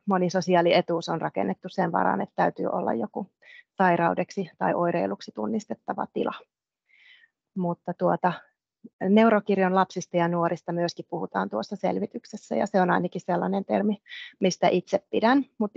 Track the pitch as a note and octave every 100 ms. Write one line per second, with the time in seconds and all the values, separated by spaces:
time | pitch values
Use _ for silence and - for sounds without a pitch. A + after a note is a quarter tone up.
0 | G3 F#3 F3+ F#3 E3+ F3 E3+ F3+ E3+ E3+
1 | E3 E3 D#3+ F#3+ G3 F#3+ F#3 - E3+ F#3
2 | F#3 F#3+ G3+ - F3 - F#3 F3+ F#3+ A3+
3 | G#3 - G3 _ - - _ - F#3 F3
4 | E3+ F3+ F3+ - F3 - F#3 - F3 E3+
5 | G3 G3+ - - G#3+ A3+ - A3 - -
6 | - - - - - _ _ _ _ _
7 | _ - _ _ _ F#3+ F3 F3 - -
8 | F3 F3 F3+ - - _ _ _ - -
9 | F#3+ G#3 A3+ G#3 G#3 G3 F3+ F#3+ F#3 F#3
10 | - F3 E3+ F3 E3+ E3+ - E3+ E3+ -
11 | - E3+ F#3 F#3+ G3 G#3+ G#3 G3+ F3+ F#3
12 | G3 A#3+ - G#3 - A3+ G3+ G3 F3+ F3
13 | F3+ F3+ - F3 F#3 G3 G3 G#3 G#3 G3+
14 | - - - - F#3 - F3+ F3+ - -
15 | - G3+ A3 C#4 B3+ - G#3